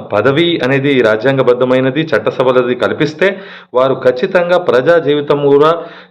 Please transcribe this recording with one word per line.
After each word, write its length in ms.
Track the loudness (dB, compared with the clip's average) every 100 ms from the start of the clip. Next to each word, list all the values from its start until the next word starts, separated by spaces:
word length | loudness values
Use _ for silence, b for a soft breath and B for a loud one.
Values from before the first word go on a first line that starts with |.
| -2
పదవి 460 | 0 0 0 0 -2
అనేది 380 | -2 0 0 2
రాజ్యాంగబద్ధమైనది, 1000 | 2 2 0 0 0 0 2 0 0 -2
చట్టసభలది 760 | -2 -2 -2 -2 0 2 0 -2
కల్పిస్తే 640 | -2 -2 -4 0 -2 -2 B B B
వారు 280 | 0 0 0
ఖచ్చితంగా 540 | 0 0 -2 -2 0 0
ప్రజా 400 | 2 0 2 2
జీవితం 520 | 2 -2 0 0 2
కూడా 260 | 4 4 0 B B B